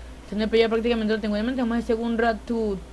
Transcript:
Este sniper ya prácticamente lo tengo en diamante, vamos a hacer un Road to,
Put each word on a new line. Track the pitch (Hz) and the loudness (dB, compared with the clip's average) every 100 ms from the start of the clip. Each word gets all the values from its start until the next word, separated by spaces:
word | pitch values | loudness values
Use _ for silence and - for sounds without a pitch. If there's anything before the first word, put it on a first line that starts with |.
| - - | -16 -16
Este | - 202 | -8 -4
sniper | 214 226 | 2 4
ya | 226 | 4
prácticamente | 226 233 233 214 | 2 2 0 0
lo | 220 | 0
tengo | 214 208 | 0 0
en | |
diamante, | 233 269 | 0 0
vamos | 233 233 | 0 0
a | |
hacer | 233 226 | 0 0
un | 233 226 | 0 2
Road | 233 220 - | 2 0 -2
to, | 233 220 190 - | -2 0 -2 -4